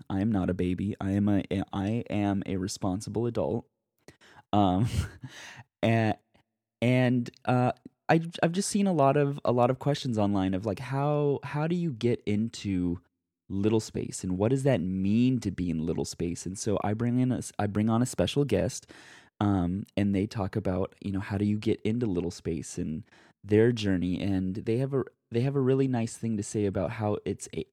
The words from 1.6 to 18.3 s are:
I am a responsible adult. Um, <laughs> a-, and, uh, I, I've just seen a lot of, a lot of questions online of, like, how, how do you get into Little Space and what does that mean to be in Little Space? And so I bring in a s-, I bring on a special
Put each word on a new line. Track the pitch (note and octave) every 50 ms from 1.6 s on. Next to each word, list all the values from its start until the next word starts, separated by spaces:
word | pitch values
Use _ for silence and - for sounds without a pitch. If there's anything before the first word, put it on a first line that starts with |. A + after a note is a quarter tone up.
| - -
I | - G2 F#2+ G2+ A2+ A#2+ - -
am | - G#2 G2+ G2+ G2 G2+ -
a | - F#2+
responsible | F#2 F#2 - - - - G2 F#2 G#2 - - G2+ G#2+ A#2+
adult. | A#2+ A2+ A2 D#2+ C#2 G2+ A#2 - _ _ _ _ _ _ _ _ - - _ - - - - - _
Um, | - G#2 G2+ F#2 F2+ F#2 A#2+ A2+ - - - - - - - - -
<laughs> | - - - - - - _ _ _ -
a-, | A2 A2+ A2+ A2 G#2+ - - _ _ _ _ _ _ _ _ _ _ _ _
and, | A#2 A#2+ B2+ B2+ B2+ B2 B2+ B2 A#2+ - - _ -
uh, | - B2+ B2 B2 B2+ - - - - _ _ _ -
I, | D#3 E3 E3 E3 - -
I've | - E3
just | E3+ F#3+ G3+ -
seen | - G3+ G3+
a | G3
lot | F3+ D3+ C3+ C#3 C#3+
of, | D3 C#3+ C#3+ C#3+ C#3+ -
a | -
lot | B2 B2 A#2+ B2
of | B2+ -
questions | - C#3+ D3 - - C3 A2+ G#2+
online | G#2 G2+ G2+ G2 F#2+ F#2+ F#2+
of, | F#2 G#2+
like, | A2 F#2 -
how, | C3 B2+ C3 C#3 C#3+ D3 D3 D3 D3 C#3+ C#3 - -
how | - - D3 D3+
do | D#3+ F3+
you | F3 E3+ E3
get | B2+ A2 A#2 A#2 A#2+ - -
into | G2 G#2 G#2 A2 A#2 - - - G2+ G2 F2+ F2+ F2 F2 - - _ _ _ _ _ _ _ _ -
Little | G2 G2 G2 G#2+ A2+ A2
Space | - - - - - - - - -
and | F#2+ F#2 F#2
what | G#2 A2+
does | C3+ C3+
that | C3 C#3 B2+ F2+
mean | D#2+ F#2 F#2 F#2+ F#2+ G2 G#2 A#2 B2 B2+ C3 A#2
to | - G2+
be | F2+ - F2+ F2
in | D#2+ D#2+ D#2+
Little | E2+ D#2 C#2 C#2
Space? | - - - E2+ F2 E2+ - -
And | E2+ F#2+ -
so | - A2+ G2 -
I | - G2+ G#2+
bring | A2 A#2+ A#2+ A#2+ B2+
in | B2+ B2+
a | A#2+ D2+
s-, | - - - -
I | G#2
bring | G2+ G2 G#2 G#2+ A2+
on | A2+ A2+
a | B2
special | B2+ - - F2+ F2+